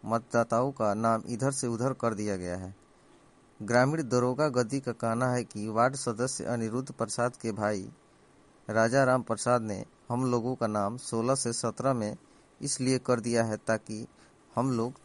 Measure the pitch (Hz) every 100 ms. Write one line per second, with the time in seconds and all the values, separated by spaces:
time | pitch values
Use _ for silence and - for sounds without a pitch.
0 | - 113 - 120 117 117 135 135 110 104
1 | 113 113 - 117 131 139 127 113 127 131
2 | 117 104 104 95 90 90 92 98 - _
3 | _ - - _ _ _ 104 120 131 160
4 | 135 123 123 127 151 123 113 135 135 113
5 | 117 113 127 123 117 104 107 110 123 139
6 | 123 110 127 - - 120 113 117 131 -
7 | 113 - 120 120 113 104 104 104 98 -
8 | _ _ _ _ - _ - 110 113 131
9 | 131 127 - 113 - 123 110 101 110 _
10 | - 120 127 123 117 127 113 107 101 123
11 | - 113 117 135 120 113 120 104 131 127
12 | 107 - - - _ _ 143 - 127 131
13 | 127 123 113 117 113 107 - 110 - 107
14 | 123 _ - _ _ - 131 120 117 135